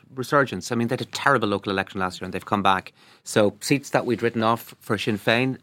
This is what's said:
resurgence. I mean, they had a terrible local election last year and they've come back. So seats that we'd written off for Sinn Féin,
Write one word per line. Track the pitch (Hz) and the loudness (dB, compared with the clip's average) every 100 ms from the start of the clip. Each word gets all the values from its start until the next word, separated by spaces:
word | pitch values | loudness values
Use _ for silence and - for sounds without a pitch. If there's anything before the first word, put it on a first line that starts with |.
| _ | _
resurgence. | 131 123 147 127 92 - | -10 0 2 2 -2 -4
I | 117 | -2
mean, | 117 | -2
they | |
had | 131 | -2
a | 117 | -4
terrible | - 139 131 107 | 0 2 4 2
local | 98 104 | -2 -2
election | 95 95 98 | -2 -2 -4
last | 92 90 | -4 -4
year | 92 | -8
and | 92 | -8
they've | - | -2
come | 104 | 0
back. | 95 92 - _ - _ | 2 0 -4 _ -20 _
So | - - 104 - | -2 2 2 0
seats | - 139 - | -2 -2 0
that | 131 120 | -2 0
we'd | 113 | 0
written | 117 117 | 0 0
off | 110 117 - - | 0 0 -6 -14
for | - 104 | -4 -4
Sinn | - 104 | -2 -2
Féin, | - 117 131 123 | 2 2 0 -4